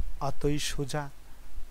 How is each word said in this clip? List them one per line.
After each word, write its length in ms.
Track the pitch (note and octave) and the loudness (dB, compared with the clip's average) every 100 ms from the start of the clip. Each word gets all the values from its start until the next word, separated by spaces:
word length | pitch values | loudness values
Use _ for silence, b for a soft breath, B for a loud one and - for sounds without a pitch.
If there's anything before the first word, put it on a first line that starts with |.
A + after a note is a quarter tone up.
| - - | 6 2
অতই 400 | C#3 - C#3+ D3 | 2 4 4 2
সোজা? 500 | - - C#3+ D3+ C#3+ - - - - - - | 0 -2 -2 -4 -6 -12 -14 -10 -4 -2 -2